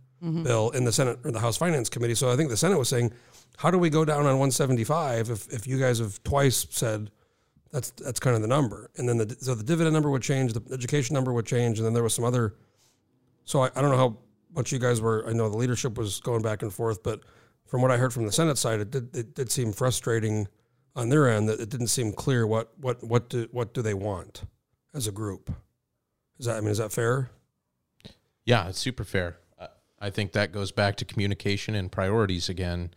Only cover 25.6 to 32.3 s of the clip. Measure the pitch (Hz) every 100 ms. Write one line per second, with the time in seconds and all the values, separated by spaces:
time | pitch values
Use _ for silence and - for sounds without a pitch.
25.6 | - _ _ _ _ _ _ - 120 110
26.6 | 107 104 110 - 117 131 127 - _ _
27.6 | _ _ _ _ - - _ _ - 117
28.6 | 87 92 131 - 104 98 87 85 _ -
29.6 | 87 _ _ - 101 95 98 107 104 104
30.6 | 98 - 101 104 - - 101 98 104 98
31.6 | - 107 92 - 95 113 101